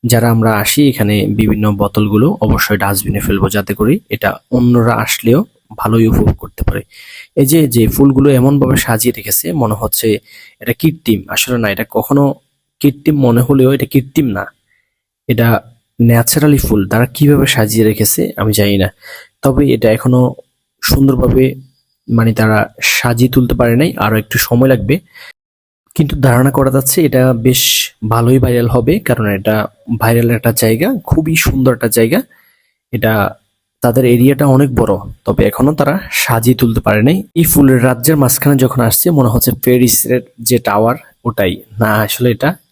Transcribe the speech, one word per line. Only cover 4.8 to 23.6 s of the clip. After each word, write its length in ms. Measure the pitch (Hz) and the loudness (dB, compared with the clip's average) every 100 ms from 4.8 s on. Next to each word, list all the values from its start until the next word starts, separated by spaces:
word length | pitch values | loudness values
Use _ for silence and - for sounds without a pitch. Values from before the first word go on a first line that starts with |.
| 117 113 | 2 0
আসলেও 380 | 110 - 113 135 220 _ _ - | -4 -4 0 0 0 _ _ -8
ভালোই 300 | 110 113 110 | -2 2 2
উপভোগ 280 | 113 107 - | 2 0 -2
করতে 260 | - - | -8 -6
পারে। 180 | - - - - - - - - | -4 -4 -10 -20 -20 -20 -8 -2
এই 100 | 135 | 2
যে, 140 | 165 147 | 2 2
যে 140 | 120 110 | 2 0
ফুলগুলো 400 | - 139 135 143 | 2 2 4 2
এমনভাবে 460 | 131 131 143 131 120 | 2 2 2 0 0
সাজিয়ে 360 | - 110 123 - | -2 -2 -2 -4
রেখেছে 300 | 104 - 165 | -6 -6 -4
মনে 220 | 165 113 | -2 -2
হচ্ছে 340 | 104 107 - 113 104 _ - - _ | -2 -4 -4 -2 -2 _ -20 -20 _
এটা 140 | - | -8
কৃত্রিম, 460 | 117 160 - - 104 95 | -2 -2 -2 -2 -4 -4
আসলে 280 | - - 123 | -6 -4 -2
না, 100 | 110 | -2
এটা 160 | 98 113 | -4 -4
কখনো 320 | 110 - 143 139 139 _ _ _ _ | -4 0 0 0 -2 _ _ _ _
কৃত্রিম 360 | 143 - - 151 | -2 0 -2 0
মনে 220 | 131 117 | 2 2
হলেও 280 | 127 139 131 | 2 2 2
এটা 120 | 135 131 | 0 0
কৃত্রিম 420 | 139 131 - 135 | -2 -2 -2 -2
না, 140 | 95 98 _ _ _ _ _ _ _ - | -4 -8 _ _ _ _ _ _ _ -6
এটা 200 | 117 117 113 - _ _ - | 0 0 0 -4 _ _ 0
ন্যাচারালি 600 | 117 117 117 156 151 139 | 2 2 0 0 2 2
ফুল। 200 | - 104 98 | 0 -2 0
তারা 180 | 110 127 | -2 -2
কিভাবে 380 | - 147 143 135 | 0 2 4 2
সাজিয়ে 360 | 127 104 110 | 0 0 2
রেখেছে 360 | 107 104 107 - - - | 0 0 -2 -2 -4 -2
আমি 160 | 104 | -2
জানি 220 | 104 101 101 | 0 0 0
না, 100 | 92 _ - - - _ | -2 _ -20 -20 -20 _
তবে 200 | 139 131 143 | -2 0 0
এটা 160 | 120 113 | 2 0
এখনো 280 | 110 123 127 123 - _ _ _ _ | 0 2 2 2 -2 _ _ _ _
সুন্দরভাবে 600 | - - 139 127 127 123 131 - - _ _ _ - | -2 2 2 2 2 2 0 -2 -18 _ _ _ -4
মানে 220 | 117 113 | 0 0
তারা 240 | 110 110 107 - - - | 0 0 0 -2 -4 -4
সাজিয়ে 380 | - 123 117 127 | -2 -2 0 2
তুলতে 220 | 131 123 | 2 0
পারে 200 | 120 | 0